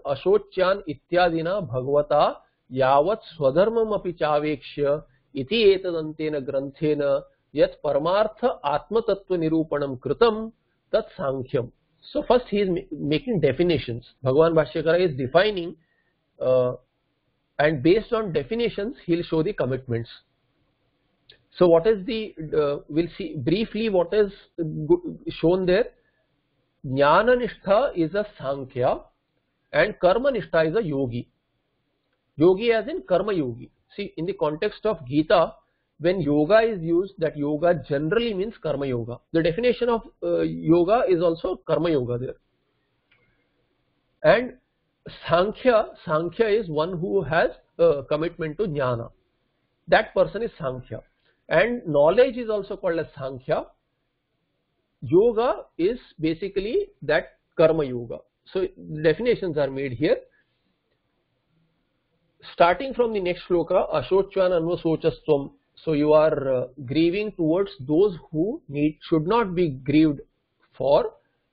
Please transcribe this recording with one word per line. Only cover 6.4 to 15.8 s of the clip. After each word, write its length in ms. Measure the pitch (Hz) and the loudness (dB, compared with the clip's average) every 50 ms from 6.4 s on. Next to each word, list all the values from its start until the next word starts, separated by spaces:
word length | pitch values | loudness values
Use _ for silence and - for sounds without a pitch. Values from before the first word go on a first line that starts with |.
| 131 | -6
granthena 800 | 139 139 135 139 143 135 - 156 151 151 143 143 143 139 135 - - _ _ _ _ | -4 -6 -6 -6 -6 -8 -4 -2 -2 0 0 0 0 0 -2 -4 -8 _ _ _ _
yat 300 | - 143 170 185 - _ - | 0 0 0 0 0 _ -4
parmartha 760 | 151 139 139 151 170 185 202 220 214 - - - 254 - - - | -2 0 0 0 0 2 2 0 0 -2 -2 -2 -2 -2 0 -2
atmatattva 680 | 143 147 151 - _ 202 226 226 220 196 196 - _ | -2 -2 -2 -4 _ -2 -2 0 0 -2 -4 -2 _
nirupanam 680 | 185 175 160 160 160 160 156 160 151 143 143 139 131 123 | -2 -2 0 0 0 0 0 -2 -2 -4 -4 -4 -6 -8
kritam 520 | - 131 143 - 233 233 214 220 220 226 - _ _ _ _ _ _ _ | -6 -6 0 2 2 2 2 0 -8 -12 -14 _ _ _ _ _ _ _
tat 160 | - - - - - - | -2 -2 -2 -4 -10 -6
sankhya." 500 | 180 139 131 135 120 - - 131 113 113 - _ _ _ _ _ _ - | -6 -4 -4 -6 -8 -4 -4 -4 -4 -4 -12 _ _ _ _ _ _ -8
So 100 | - 302 294 | -8 -8 0
first 240 | - 233 247 247 - | 2 2 2 2 0
he 140 | - 202 | -2 -2
is 80 | 208 185 | 0 0
ma-, 180 | 175 175 - - | -2 -4 -4 -8
making 500 | - 143 151 143 151 151 - 254 233 180 | -12 -8 -4 -2 -2 -2 -2 -2 -2 0
definitions. 640 | 160 143 123 131 175 175 165 127 - - 117 117 - - _ _ - | 2 0 2 2 0 0 0 -2 -2 -6 -10 -10 -12 -16 _ _ -2
Bhagavan 300 | 131 131 160 160 165 165 | 0 4 4 4 4 4
Bhashyakara 460 | 160 151 - - 165 147 160 165 175 | 2 0 0 -4 -4 0 0 2 2
is 180 | 185 180 135 131 | 2 0 -2 -4
defining, 580 | 135 120 - 165 196 214 208 185 165 175 - - | -6 0 2 2 2 2 -2 -4 -8 -8 -12 -16